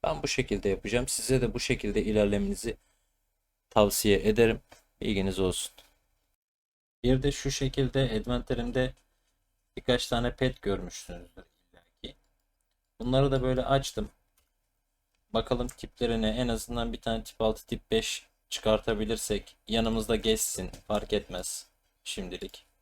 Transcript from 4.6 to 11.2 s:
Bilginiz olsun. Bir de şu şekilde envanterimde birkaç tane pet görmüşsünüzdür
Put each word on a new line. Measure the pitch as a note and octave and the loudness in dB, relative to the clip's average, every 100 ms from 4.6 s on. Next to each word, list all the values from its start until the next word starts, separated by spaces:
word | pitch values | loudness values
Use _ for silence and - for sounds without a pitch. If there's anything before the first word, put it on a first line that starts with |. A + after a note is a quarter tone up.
| _ - _ _ | _ -20 _ _
Bilginiz | - G2 F#2+ F#2 | -2 0 0 2
olsun. | F#2 F2 - - - _ _ _ _ _ _ _ _ _ _ _ | 0 0 -6 -12 -20 _ _ _ _ _ _ _ _ _ _ _
Bir | B2 C3 | 2 4
de | C#3+ | 4
şu | C#3 C#3 | -2 -4
şekilde | C3+ C3 - C3 C3+ C3+ | -2 -2 0 0 2 0
envanterimde | A2 G#2 B2 - B2 A#2+ B2 B2+ - _ _ _ _ _ _ _ - | -2 -2 -4 -2 -4 -2 -2 -2 -4 _ _ _ _ _ _ _ -12
birkaç | - B2 - | 0 0 0
tane | A#2+ A#2+ - | -2 -2 0
pet | C3 - | -2 0
görmüşsünüzdür | - F#2+ F2+ - - F2 | -4 -4 -4 -12 -14 -14